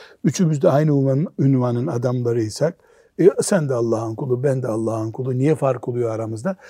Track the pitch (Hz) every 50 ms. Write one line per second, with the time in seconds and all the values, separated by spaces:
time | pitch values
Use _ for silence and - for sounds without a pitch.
0 | - - - _ - - 135 - 190 156 156 139 139 180 135 143 156 156 143 139
1 | 135 135 135 139 165 254 - - 143 135 139 127 123 123 120 120 127 165 123 120
2 | 123 127 123 127 120 117 117 120 110 107 - - 139 165 180 _ _ _ _ _
3 | _ _ _ - 165 196 - - 214 - 214 185 151 139 131 117 117 117 113 113
4 | 113 113 113 110 147 127 123 123 131 147 131 131 127 123 107 110 110 110 113 113
5 | 113 113 110 - 127 131 127 127 131 147 156 - 147 135 131 120 - - 120 120
6 | 120 113 110 110 113 110 113 110 117 185 190 - -